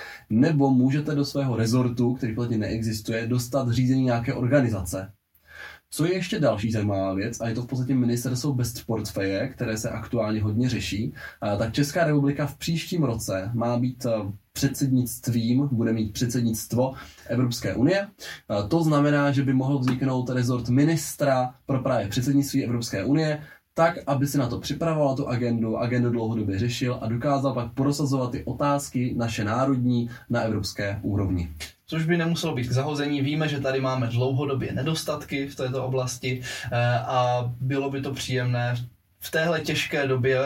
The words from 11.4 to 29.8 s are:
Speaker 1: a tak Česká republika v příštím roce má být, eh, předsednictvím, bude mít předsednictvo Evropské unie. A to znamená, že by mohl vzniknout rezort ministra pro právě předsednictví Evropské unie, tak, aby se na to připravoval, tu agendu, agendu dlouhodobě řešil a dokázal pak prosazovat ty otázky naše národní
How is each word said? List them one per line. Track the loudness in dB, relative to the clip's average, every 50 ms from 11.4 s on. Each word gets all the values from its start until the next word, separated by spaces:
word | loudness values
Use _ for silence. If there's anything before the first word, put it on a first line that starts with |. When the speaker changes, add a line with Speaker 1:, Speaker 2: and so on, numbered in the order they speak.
Speaker 1:
a | -4 -2 0
tak | 0 0 0 0
Česká | 0 0 2 2 2 2
republika | 4 4 4 2 2 2 0 -2
v | -4 -4 -6
příštím | -4 -2 -2 -2 -2 -2 -2 0 0
roce | 0 0 -2 -4 -4 -4 -4 -4 -2 -2
má | -2 0 0 0 0
být, | 0 -2 -2 -2 -2
eh, | -2 -2 -2 -2 -4 -8 -10 _ _ -4 0 0 0 0 0 0 2
předsednictvím, | 2 2 2 0 -4 -6 -4 -2 0 0 2 2 2 2 2 2
bude | 2 0 2 2 2
mít | 0 -2 -2 -2
předsednictvo | -2 -2 0 0 0 0 0 0 -2 -4 -2 0 0 0 0 -2 -6 -14 -18 -20 -16 -8 -4
Evropské | -2 0 0 0 -2 -2 -4 -4 -2
unie. | 0 2 2 2 2 -2 -4 -10 -16 -16 -16 -16 -14 -8 -4
A | -4 -2
to | -2 0 2 2 2
znamená, | 4 4 4 4 4 4 2 2 2
že | 2 2 2
by | 2 2
mohl | 2 2 2 0 0
vzniknout | 2 0 0 0 0 0 0 0 -2 -2
rezort | 0 0 0 0 0 0 0 2
ministra | 4 4 4 4 4 2 -2 -4 -4 0 2 2 2 2 0 -2 -4 -8 _
pro | -4 -2 -2 0
právě | 0 0 0 0 -2
předsednictví | -2 -2 0 2 4 2 2 2 0 0 0
Evropské | 0 0 -2 -2 -4 -4 -2 0
unie, | 2 2 2 2 2 0 -4 -6 -12 -20 -20 _ _ 0
tak, | 2 4 4 2 0 -2 -2
aby | 0 2 2 2
se | 2 0
na | 0 0
to | -2 -4
připravoval, | -4 -4 -4 -2 0 0 2 2 2 2 2
tu | 0 -2 -2
agendu, | -2 0 0 0 0 0 0 0 0 -2
agendu | -2 0 2 2 2 2
dlouhodobě | 2 0 0 0 -2 -2 -2 -2 0 0
řešil | 0 -2 -2 -2 -2 -2 -2 -2
a | -4 -4
dokázal | -2 -2 0 0 0 2 0 0 -2
pak | -2 -4 -4 -2
prosazovat | 0 0 2 2 0 0 0 0 0 0 -2
ty | -4 -6 -6
otázky | -6 -4 -2 0 0 0 0 -2 -2 -2 -2 -2 0 0 -2
naše | -2 -2 -2 -2 -2
národní | 0 0 2 2 2 2 2